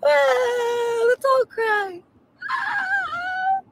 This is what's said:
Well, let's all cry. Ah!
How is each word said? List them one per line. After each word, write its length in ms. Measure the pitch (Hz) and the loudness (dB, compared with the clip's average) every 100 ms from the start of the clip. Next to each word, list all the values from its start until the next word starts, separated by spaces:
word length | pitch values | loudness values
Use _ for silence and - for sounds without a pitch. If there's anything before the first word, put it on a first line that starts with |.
Well, 1040 | 571 587 554 508 508 480 480 480 466 466 466 | 4 4 4 4 2 0 -2 -2 -2 0 2
let's 160 | 494 539 | 2 2
all 200 | 523 480 | 2 2
cry. 520 | - 453 427 392 349 _ _ _ _ - | -2 0 0 -2 -8 _ _ _ _ -6
Ah! 1080 | 1047 831 831 762 784 719 698 719 740 762 784 - | -4 -4 -4 -2 -2 -4 -6 -6 -4 -2 -2 -4